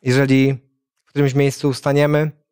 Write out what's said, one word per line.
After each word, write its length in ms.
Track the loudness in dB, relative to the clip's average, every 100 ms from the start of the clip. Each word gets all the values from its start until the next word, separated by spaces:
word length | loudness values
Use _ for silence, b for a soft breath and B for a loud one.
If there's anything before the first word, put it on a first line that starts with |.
Jeżeli 520 | 0 0 2 2 2 -2 _ _ _ _
w 60 | _
którymś 240 | -2 0
miejscu 360 | 0 -2 -2 -4
ustaniemy, 600 | -4 -2 0 2 0 -2 -8 _